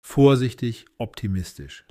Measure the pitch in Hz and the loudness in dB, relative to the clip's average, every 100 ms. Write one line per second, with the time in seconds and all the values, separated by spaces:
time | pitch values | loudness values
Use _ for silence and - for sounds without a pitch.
0 | - - 139 131 127 - 123 113 _ _ | -4 4 6 6 0 -4 -8 -8 _ _
1 | 113 - 107 92 85 - 69 - _ | -12 -8 -4 -4 -6 -14 -18 -18 _